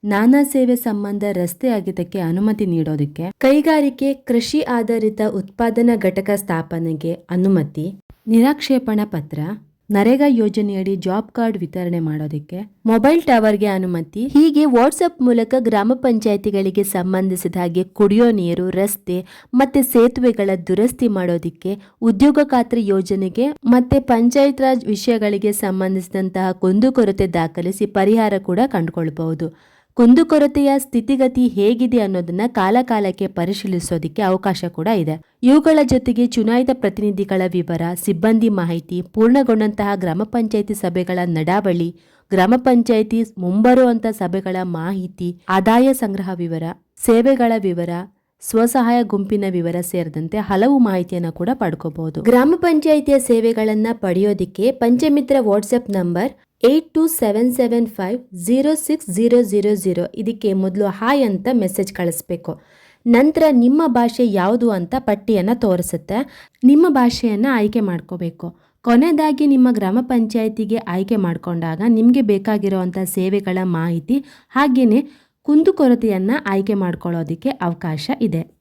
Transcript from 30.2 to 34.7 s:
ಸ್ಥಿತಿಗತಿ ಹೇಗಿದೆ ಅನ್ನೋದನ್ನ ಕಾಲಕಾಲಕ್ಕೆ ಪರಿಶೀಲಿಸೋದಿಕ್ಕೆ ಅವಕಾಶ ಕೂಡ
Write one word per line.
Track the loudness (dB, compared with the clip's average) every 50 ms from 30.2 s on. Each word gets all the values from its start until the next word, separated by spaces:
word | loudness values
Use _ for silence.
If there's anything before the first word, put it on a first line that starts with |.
| 6 4 4 2 2 2 2 2 2 2 2 0
ಸ್ಥಿತಿಗತಿ | -2 -2 -4 -4 -2 0 0 0 0 0 2 0 0 0
ಹೇಗಿದೆ | 0 2 2 2 2 2 0 0 2 0
ಅನ್ನೋದನ್ನ | 0 0 -2 -4 -4 -4 -4 -4 -4
ಕಾಲಕಾಲಕ್ಕೆ | -2 0 0 0 2 2 0 0 0 -2 -2 0 -2 -4 -4 -6
ಪರಿಶೀಲಿಸೋದಿಕ್ಕೆ | -6 -4 -4 -4 -4 -4 -6 -4 -4 -4 -4 -4 -4 -6 -4 -4 -6 -4 -2 0
ಅವಕಾಶ | 0 0 0 0 -2 -4 -2 -6
ಕೂಡ | -8